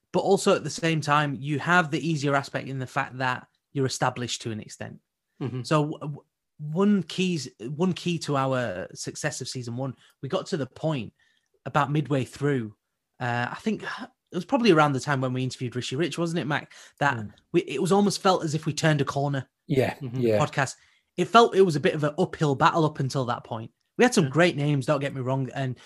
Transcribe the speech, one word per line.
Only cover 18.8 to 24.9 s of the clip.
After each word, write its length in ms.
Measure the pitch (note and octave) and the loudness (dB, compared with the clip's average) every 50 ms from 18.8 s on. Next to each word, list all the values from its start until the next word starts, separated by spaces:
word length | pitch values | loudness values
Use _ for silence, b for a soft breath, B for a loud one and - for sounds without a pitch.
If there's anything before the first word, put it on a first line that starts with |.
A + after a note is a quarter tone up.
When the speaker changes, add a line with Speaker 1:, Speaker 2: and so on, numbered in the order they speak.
| E3 D#3+ D3+ C#3 | 2 4 4 4
Speaker 1:
a 40 | C3+ | 2
corner. 440 | - - C#3+ C#3 C#3+ C#3 C3+ - - _ _ _ | 0 -2 -2 -2 -2 -2 -4 -6 -8 _ _ _
Speaker 3:
Yeah, 280 | - C#3+ C3 A#2 - - - | 0 2 2 2 2 0 -6
Speaker 2:
Mm-hmm. 180 | C#3+ A#2+ A#2 C3 | -8 -8 -4 0
Speaker 3:
yeah. 180 | A#2+ A2+ G#2+ G#2+ | 2 2 4 4
Speaker 1:
Podcast. 360 | D3+ - - D3+ C3+ - - b b b b b b b b | 2 2 2 0 -2 -2 -2 b b b b b b b b
It 100 | - F3+ | -4 0
felt 280 | - - A#3 A#3 - - | 6 8 8 8 8 6
it 80 | F#3+ | 6
was 140 | G3 F3+ D3 | 4 4 4
a 40 | D3 | 2
bit 140 | B2+ F3+ - | 2 2 2
of 100 | D#3 D3 | 2 0
an 100 | - - - | 0 0 0
uphill 360 | F#3 F3+ - - D#3+ D3 C3+ | -2 -2 0 0 0 2 2
battle 280 | A#2+ D#3 E3 - E3+ D#3 | 4 4 4 4 4 2
up 140 | D3+ D#3 - | 2 0 -2
until 260 | C#3 B2+ - C#3 B2+ | -4 -2 -2 -2 -2
that 180 | A2+ A#2 - - | -2 -4 -6 -6
point. 260 | - B2 A2+ A2 - _ _ _ _ _ | -8 -10 -10 -10 -12 _ _ _ _ _
We 80 | - A#3 | 2 2
had 80 | B3 | 4
some 120 | - A3 D#3 | 4 4 2
Speaker 2:
Yeah. 60 | C3 | 4
Speaker 1:
great 260 | B2+ D3+ F3 F3 D3 | 4 4 4 4 4
names, 280 | C#3+ C#3+ D3+ D3 C#3 A#2+ | 2 0 0 0 0 0
don't 140 | D3+ | 0